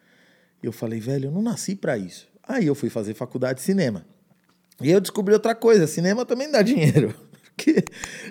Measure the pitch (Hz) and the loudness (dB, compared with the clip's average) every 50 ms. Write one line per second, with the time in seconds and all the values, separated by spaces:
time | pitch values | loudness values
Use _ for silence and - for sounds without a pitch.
0 | _ _ _ _ _ _ _ _ _ _ _ _ - 123 113 - - 113 113 113 | _ _ _ _ _ _ _ _ _ _ _ _ -10 -10 -8 -6 -6 -6 -6 -6
1 | 107 123 143 143 131 139 151 185 220 240 202 - - - 101 - - - 135 110 | -4 -4 -4 -4 -4 -4 -4 -4 -4 -4 -4 -6 -6 -8 -8 -6 -4 -4 -4 -4
2 | 95 90 - - - _ _ _ _ - 135 139 202 147 139 - - 113 - 117 | -6 -8 -12 -18 -20 _ _ _ _ -6 -2 0 0 0 0 0 -2 -4 -4 -6
3 | 104 101 110 - 131 - - 127 127 127 131 127 - - 196 196 170 127 107 87 | -6 -6 -8 -8 -10 -10 -6 -4 -4 -4 -4 -2 -2 0 0 0 0 0 -2 -6
4 | - - _ _ _ _ _ _ _ _ _ _ _ _ _ - 123 139 175 202 | -10 -16 _ _ _ _ _ _ _ _ _ _ _ _ _ -4 0 2 4 4
5 | 190 - - - 202 190 208 214 214 226 226 233 - 226 226 208 160 151 - - | 2 0 -2 -4 0 2 2 4 4 2 -2 2 4 6 6 6 6 4 0 0
6 | 170 185 202 240 247 - 254 247 277 311 294 240 202 220 269 269 156 143 120 151 | 0 0 0 0 -2 -2 -2 -4 -2 2 2 4 4 4 4 4 4 4 4 4
7 | 123 104 107 - - _ - _ _ _ _ - - 294 320 247 - - - - | 2 0 -2 -8 -16 _ -20 _ _ _ _ -2 0 2 2 2 0 -2 -6 -14
8 | - - - - - 214 | -14 -14 -14 -16 -16 -16